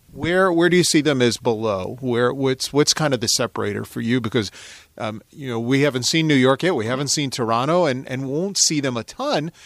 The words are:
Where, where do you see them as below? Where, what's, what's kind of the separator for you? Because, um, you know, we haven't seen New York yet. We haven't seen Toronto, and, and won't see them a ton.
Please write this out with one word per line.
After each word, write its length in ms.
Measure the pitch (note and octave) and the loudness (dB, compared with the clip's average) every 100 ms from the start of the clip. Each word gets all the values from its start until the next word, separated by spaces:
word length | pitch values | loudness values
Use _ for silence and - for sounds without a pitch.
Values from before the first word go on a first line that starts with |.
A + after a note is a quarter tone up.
| _ | _
Where, 400 | - D#3 F#3 F#3+ | -8 -2 2 2
where 160 | E3+ F3 | 4 4
do 80 | F3+ | 4
you 80 | |
see 160 | D#3+ D#3 | 4 2
them 220 | D3 C3 | 2 4
as 160 | B2 G#2 | 2 2
below? 600 | B2+ A2 A2 F#2+ F#2+ A#2+ | -2 0 0 -2 -4 -6
Where, 320 | C3 A#2+ B2 | -2 0 0
what's, 400 | C3+ C3 C3+ - | 0 -2 -2 -2
what's 200 | C#3 D3+ | 0 2
kind 200 | - D3+ | 2 0
of 80 | B2+ | 0
the 80 | A2 | -2
separator 560 | - A#2 A2+ G#2 G#2 A2 | -2 -2 -4 -4 -4 -8
for 160 | A#2+ | -6
you? 180 | A2+ B2+ | -2 0
Because, 320 | A2+ B2 G2 - - - - - | 0 -2 -2 -8 -20 -20 -20 -10
um, 240 | A2 G#2+ - | -10 -10 -16
you 180 | D3+ C3 | -16 -8
know, 100 | A#2 | -6
we 260 | A#2 C3+ | 0 2
haven't 200 | C#3+ B2+ | 2 0
seen 240 | A#2+ E3 D#3 | -2 0 2
New 80 | C#3 | 4
York 280 | B2+ C3+ | 4 4
yet. 120 | E3 D3+ | 2 0
We 100 | G#2+ | -2
haven't 220 | C3 C#3 | -4 -2
seen 220 | - C#3 | -2 -4
Toronto, 560 | - A2 A2+ C#3 F3 D#3+ | -4 0 0 2 2 2
and, 200 | B2+ C3 | -2 -6
and 180 | C3 C3+ | -8 -6
won't 300 | C#3+ G3 F#3+ | -4 -4 -2
see 240 | - D#3 | 0 0
them 160 | C3+ A#2+ | -2 -4
a 80 | A2 | -8
ton. 480 | - C#4+ G3 D#3 - | -8 -4 -2 -4 -10